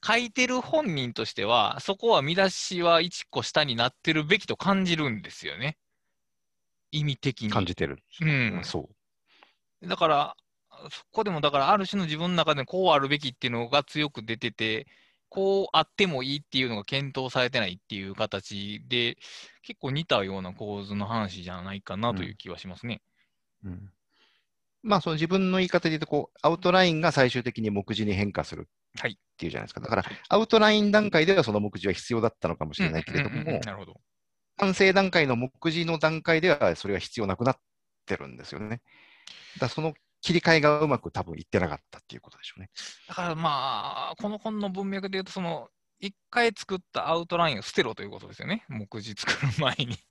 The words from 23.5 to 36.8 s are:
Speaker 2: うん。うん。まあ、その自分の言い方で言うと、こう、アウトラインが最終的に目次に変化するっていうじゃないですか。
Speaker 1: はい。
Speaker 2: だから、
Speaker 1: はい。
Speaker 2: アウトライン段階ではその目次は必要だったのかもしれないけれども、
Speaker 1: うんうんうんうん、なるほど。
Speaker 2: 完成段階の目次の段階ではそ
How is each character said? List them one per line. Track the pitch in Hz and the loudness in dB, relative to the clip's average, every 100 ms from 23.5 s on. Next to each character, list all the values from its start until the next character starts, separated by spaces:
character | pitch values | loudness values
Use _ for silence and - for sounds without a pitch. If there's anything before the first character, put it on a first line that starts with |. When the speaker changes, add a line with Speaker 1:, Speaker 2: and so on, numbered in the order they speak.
| _ | _
Speaker 2:
う | 98 | -14
ん。 | |
う | |
ん。 | 90 98 _ _ _ _ _ _ _ _ _ | -14 -16 _ _ _ _ _ _ _ _ _
ま | 220 202 | 2 2
あ、 | |
そ | - | 2
の | |
自 | 156 165 | 0 2
分 | 190 185 | 2 2
の | 185 | 2
言 | 180 | 2
い | |
方 | 180 | 2
で | 170 | 2
言 | 156 | -2
う | |
と、 | 160 | 0
こ | 147 - | -2 -2
う、 | _ | _
ア | 147 | 2
ウ | 165 | 4
ト | 180 | 4
ラ | 185 | 6
イ | 185 | 6
ン | 156 | 4
が | 165 | 2
最 | 143 127 | 6 4
終 | 127 | 4
的 | 120 - | -4 -2
に | 110 | -2
目 | 101 95 | -2 -2
次 | 107 107 | -2 0
に | |
変 | 98 104 | 2 0
化 | 90 | -2
す | 76 - | -6 -10
る | - _ _ - | -14 _ _ -8
っ | - - _ _ | -8 -8 _ _
て | 85 | -6
い | |
う | |
じ | - | -6
ゃ | |
な | |
い | |
で | - | -10
す | |
か。 | - | -12
Speaker 1:
は | - | 2
い。 | |
Speaker 2:
だ | |
か | 107 | 2
ら、 | |
Speaker 1:
は | - | 2
い。 | - - | -8 4
Speaker 2:
ア | 202 | 4
ウ | 220 | 6
ト | 226 | 8
ラ | 214 | 8
イ | 214 | 6
ン | 208 | 6
段 | 208 208 | 4 6
階 | 165 160 | 4 6
で | |
は | 196 | 6
そ | 117 | 6
の | 104 | 2
目 | 104 98 | 0 -2
次 | 98 | -2
は | |
必 | 87 - | -2 0
要 | 117 | 0
だ | 110 | 0
っ | _ | _
た | 85 | -4
の | 80 | -4
か | |
も | 78 | -6
し | 73 | -2
れ | 180 | 0
な | 160 | 0
い | |
け | - | -2
れ | 147 | -4
ど | 139 | -2
も、 | 151 | -4
Speaker 1:
う | |
ん | |
う | |
ん | 151 | -4
う | |
ん | 127 | -4
う | |
ん、 | |
な | 113 | -4
る | 101 | -10
ほ | |
ど。 | 95 - _ _ _ _ _ - | -14 -20 _ _ _ _ _ -2
Speaker 2:
完 | 196 | 0
成 | 185 190 | 4 6
段 | 190 190 | 6 4
階 | 170 143 | 2 2
の | 120 | 2
目 | 127 _ 165 | -2 _ -2
次 | 160 | 0
の | 165 160 | -2 2
段 | 160 160 | 0 0
階 | 165 160 | 2 4
で | 180 | 4
は | 147 110 | 4 2
そ | 82 | 0